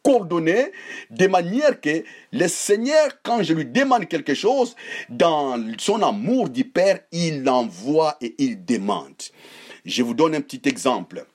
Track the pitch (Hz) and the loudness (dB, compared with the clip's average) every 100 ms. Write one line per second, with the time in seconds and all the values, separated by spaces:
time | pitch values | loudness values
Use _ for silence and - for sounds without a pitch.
0 | 285 247 175 170 160 202 294 - - - | 4 2 2 -2 2 2 0 -6 -18 -18
1 | - 117 190 185 175 226 294 - 151 156 | -14 2 4 4 0 2 2 2 -2 -4
2 | - - _ 127 175 - - 202 247 311 | -6 -20 _ -2 0 -2 0 0 4 4
3 | 294 - - 233 156 160 139 170 269 240 | 2 -2 -2 0 2 0 0 0 2 2
4 | 170 165 139 135 202 269 247 - - - | 0 -6 -2 0 0 2 -2 -4 -14 -14
5 | - - 175 156 139 123 113 113 - 220 | -12 2 2 2 -2 -4 -6 -6 -4 0
6 | 170 104 135 254 175 127 262 - 190 190 | 0 0 -2 0 0 -4 -2 0 2 0
7 | _ 170 170 147 131 127 113 87 117 156 | _ -4 -2 0 2 2 2 -6 0 2
8 | 156 - 120 - 135 101 90 113 98 92 | 2 -2 -10 -2 -2 -2 -2 -2 0 -4
9 | 69 - - _ - - - - - 101 | -6 -18 -20 _ -20 -20 -20 -18 -8 -2
10 | 120 117 160 156 143 131 139 120 131 110 | -2 2 2 0 -6 -4 -2 0 -2 -2
11 | 87 85 - | -6 -14 -16